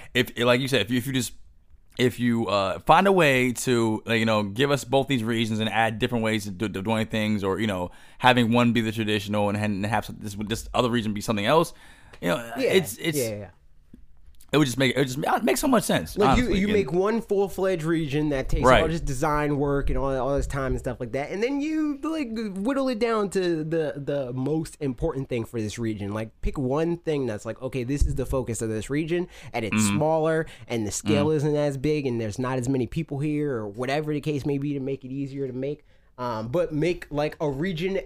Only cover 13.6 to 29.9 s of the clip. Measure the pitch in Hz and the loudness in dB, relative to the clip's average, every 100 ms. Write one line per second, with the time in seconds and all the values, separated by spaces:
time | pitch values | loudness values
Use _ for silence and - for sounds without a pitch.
13.6 | - - - - - - - - - 143 | -20 -20 -20 -20 -20 -20 -20 -20 -2 2
14.6 | 147 117 135 120 139 127 170 370 208 254 | 2 2 2 2 0 0 0 2 2 0
15.6 | 302 240 - 170 - - 139 123 214 190 | 4 2 4 0 0 2 4 4 4 2
16.6 | 202 202 160 170 196 226 - 196 202 - | 2 2 2 2 2 0 0 0 0 0
17.6 | 190 185 156 165 156 143 151 135 131 - | 0 0 0 0 0 0 0 0 0 4
18.6 | 127 120 95 165 143 127 156 147 147 143 | 8 8 6 0 -2 -2 0 0 0 0
19.6 | 143 139 135 127 135 131 127 139 127 139 | 0 0 0 0 0 0 0 0 -2 -2
20.6 | 131 123 131 117 123 123 143 190 233 285 | -2 -2 -4 -6 -6 -6 -6 -4 -2 -2
21.6 | 294 311 302 277 294 320 254 226 220 190 | -2 -2 -2 -2 -4 -4 -4 -4 -6 -4
22.6 | 208 269 262 240 233 226 202 196 180 165 | -2 0 0 0 0 0 0 0 0 0
23.6 | 156 165 151 143 139 143 127 127 131 160 | 0 -2 -2 -4 -4 -2 -2 -2 0 0
24.6 | 160 - 139 123 160 135 135 123 110 120 | -4 -6 -6 -2 -4 -4 -4 -4 -4 -4
25.6 | 107 101 113 107 101 107 110 - - - | -4 -4 -4 -4 -4 -6 -8 -4 -4 0
26.6 | 127 143 165 165 - 147 127 104 113 107 | 0 0 0 -2 -2 -2 -2 -4 -6 -8
27.6 | 127 131 120 143 - 135 123 135 120 110 | -6 -4 -2 2 2 0 -2 -2 -2 -4
28.6 | 113 107 104 143 160 175 180 - - 120 | -4 -4 -2 -2 -2 -2 -4 -10 -8 -4
29.6 | 110 110 104 | -2 0 0